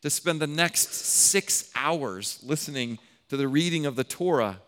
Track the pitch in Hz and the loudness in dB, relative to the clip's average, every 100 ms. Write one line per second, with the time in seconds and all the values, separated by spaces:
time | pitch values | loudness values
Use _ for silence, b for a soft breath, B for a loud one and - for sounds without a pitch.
0 | 147 - - 160 151 151 170 - - - | -2 -2 0 0 -2 2 0 2 -2 -2
1 | - - - - - - - - 139 165 | 0 4 4 4 0 -4 -2 -4 0 0
2 | 135 92 101 - 123 151 - 139 120 113 | -2 -6 -8 -10 -4 -4 -4 -4 -4 -6
3 | b b b 139 139 139 170 165 147 123 | b b b -2 2 2 2 2 -2 -2
4 | 131 - 180 156 110 92 | -4 -2 2 2 2 -2